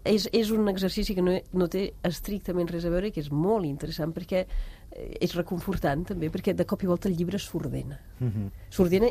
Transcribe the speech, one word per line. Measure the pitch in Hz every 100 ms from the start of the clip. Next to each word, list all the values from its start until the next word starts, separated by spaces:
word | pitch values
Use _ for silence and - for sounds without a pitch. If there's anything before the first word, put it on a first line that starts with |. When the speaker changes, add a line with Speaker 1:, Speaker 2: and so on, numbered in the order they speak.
Speaker 1:
és, | - 208 202
és | 226 214
un | 220 202
exercici | 190 190 214 214
que | 185
no | 180 185
he, | -
no | 185 175
té | 185 202 -
estrictament | 175 147 - 202 - 175 170
res | 170
a | 170
veure | 175 208
i |
que | 165
és | 147
molt | 143 180 220 156
interessant | 143 151 165 156
perquè, | 165 175 185 185
eh, | - - - - - - -
és | 175
reconfortant | 170 170 170 196 170 156 143 175
també, | 180 156
perquè | 185 196
de | 175 170
cop | 202
i | 190
volta | 175 196
el | 170
llibre | 175 196
s'ordena. | - 165 139 131 131 143 - -
Speaker 2:
Mhm. | 123 104 98 - -
Speaker 1:
S'ordena, | - 180 190 240